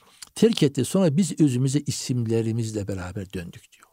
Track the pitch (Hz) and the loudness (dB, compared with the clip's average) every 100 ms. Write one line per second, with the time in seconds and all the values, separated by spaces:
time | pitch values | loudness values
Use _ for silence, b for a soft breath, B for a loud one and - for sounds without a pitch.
0 | B B B - 226 - 143 135 123 190 | B B B 2 2 4 2 2 0 2
1 | 180 143 165 - 151 123 135 139 - - | 2 2 0 4 2 4 0 0 -2 -6
2 | - 123 113 113 113 113 110 107 98 98 | -2 -2 0 0 0 -2 -4 -4 -6 -6
3 | 87 98 95 92 85 - - _ _ | -8 -10 -10 -10 -10 -14 -20 _ _